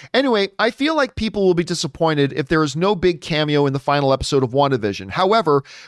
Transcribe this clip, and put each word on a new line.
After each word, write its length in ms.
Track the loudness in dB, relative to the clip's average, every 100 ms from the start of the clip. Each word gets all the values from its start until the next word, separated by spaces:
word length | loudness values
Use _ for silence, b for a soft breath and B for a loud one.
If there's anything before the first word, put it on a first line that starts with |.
| B
Anyway, 360 | 0 2 0 -2 -2
I 120 | -4
feel 240 | -2 -2 0
like 200 | -2 -4
people 300 | -6 0 2
will 80 |
be 100 | 2
disappointed 680 | -2 -6 -8 -2 -2 0 0
if 140 | -2 -2
there 160 | 0
is 120 | 0 0
no 200 | -2 0
big 260 | 0 -2
cameo 440 | -4 -2 0 2 0
in 80 |
the 60 | 0
final 320 | 0 0 2
episode 320 | 0 0 0
of 80 | 2
WandaVision. 600 | 2 2 2 -2 -4 -6
However, 520 | -2 2 2 2 0 B B